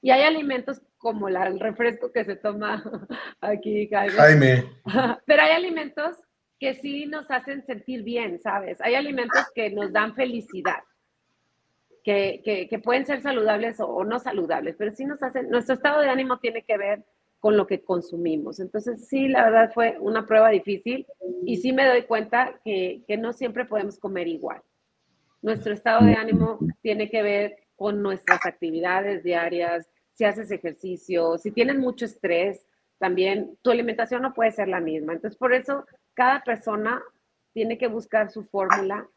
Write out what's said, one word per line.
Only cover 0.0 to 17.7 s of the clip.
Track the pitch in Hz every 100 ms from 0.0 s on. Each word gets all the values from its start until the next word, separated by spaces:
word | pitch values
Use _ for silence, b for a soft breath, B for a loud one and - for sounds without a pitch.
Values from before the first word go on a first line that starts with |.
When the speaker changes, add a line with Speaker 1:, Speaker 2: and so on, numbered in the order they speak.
Speaker 1:
Y | 254
hay | 262
alimentos | 294 320 285 254 247 269 _ _
como | 233 220 196
la, | 185 190
el | 190
refresco | 220 214 233 226 247
que | 240
se | 202 196
toma | 208 208 208 214
<laughs> | 214 - 190 247 - -
aquí, | 208 208 220 208 208
Jaime. | 202 202 180
Speaker 2:
Jaime. | 151 151 135 127 - -
Speaker 1:
<laughs> | - 202 254 240 -
Pero | 294
hay | 311
alimentos | 330 359 330 294 302 302 339 _ _ _ _
que | 269
sí | 262 285 277 294
nos | 302 294
hacen | 254 262 277 262
sentir | 226 233 254
bien, | 214 240 220 170
¿sabes? | 220 196 190 -
Hay | 190
alimentos | 254 294 269 240 247 -
que | - 214
nos | 202 202
dan | 202 214
felicidad, | 233 254 233 - 190 156 151 - _ _ _ _ _ _ _ _ _ _ _
que, | - 202 196 -
que, | - 202 180
que | 226
pueden | 226 254 269
ser | 277
saludables | 277 262 214 208 226 220
o, | 180
o | 127
no | 202 240
saludables, | 247 202 160 160 156 -
pero | 214
sí | 214
nos | 269 285
hacen, | 262 254 -
nuestro | 240 240
estado | 254 294 294
de | 285
ánimo | 262 262 247
tiene | 240 226
que | - 208
ver | 202 208 - _ _ _
con | 214 208
lo |
que | 196